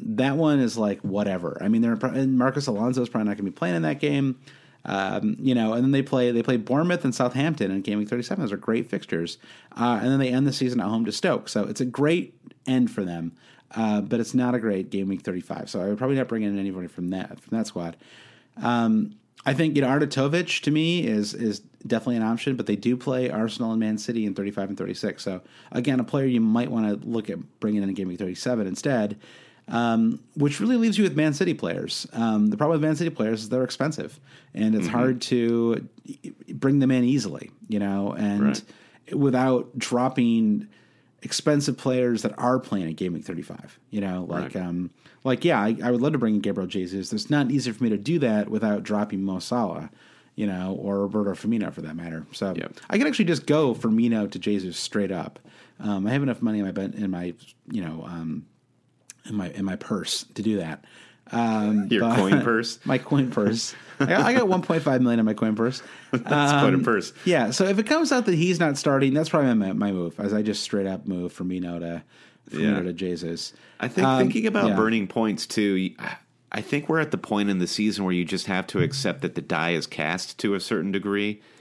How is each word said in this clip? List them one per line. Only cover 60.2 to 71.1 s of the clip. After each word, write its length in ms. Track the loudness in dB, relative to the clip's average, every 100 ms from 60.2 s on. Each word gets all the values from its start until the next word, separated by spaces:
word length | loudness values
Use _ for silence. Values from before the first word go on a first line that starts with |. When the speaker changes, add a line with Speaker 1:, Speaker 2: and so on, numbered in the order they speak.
| -6 -4
Speaker 1:
to 60 |
do 160 | -2 0
that. 260 | -2 -8 -14 -20 -20 _ -6
Um, 560 | 0 0 2 2 2 2
Speaker 2:
Your 120 | 2
Speaker 1:
but 160 | 4 4
Speaker 2:
coin 240 | 4 4
purse? 380 | 4 2 0 -6
Speaker 1:
<laughs> 40 | -2
My 120 | -2
coin 340 | 2 2 2
purse. 420 | 2 0 0 -4 -10 -10 -2
I 80 | 2
got, 160 | 4 4
I 80 |
got 160 | 4 2
one 120 | 2
point 220 | 0 0
five 180 | 4 4
million 200 | 6 4
in 40 | 2
my 80 |
coin 220 | 2 0 2
purse. 260 | 0 -2 -10 -20
Speaker 2:
<laughs> 140 | -4
That's 120 | -4 0 2 4
quite 220 | 4 4
a 0 |
Speaker 1:
Um, 100 | 4
Speaker 2:
purse. 300 | 4 2 0 -4
Speaker 1:
yeah, 280 | 2 2 2
so 120 | 2
if 160 | 2 2
it 40 | 2
comes 260 | 2 4
out 140 | 2 2
that 100 | 4
he's 240 | 4 2
not 180 | 2 2
starting, 360 | 2 4 4
that's 160 | 2 2
probably 240 | 4 4
my, 180 | 4 2
my 220 | 0 0
move, 260 | 0 -2 -4
as 140 | -2
I 80 | 0
just 200 | 0 -2
straight 220 | -2 -2 0
up 220 | -2
move 260 | -4